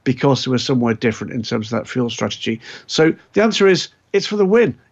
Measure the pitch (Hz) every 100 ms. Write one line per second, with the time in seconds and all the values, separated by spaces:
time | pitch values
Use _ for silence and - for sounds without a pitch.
0 | - 127 143 131 - 123 - 131 120 110
1 | 120 113 107 127 110 113 110 117 - 127
2 | 120 - 101 - - 113 - - - -
3 | 160 165 _ 196 220 196 196 180 - _
4 | _ 202 - 208 190 226 208 - _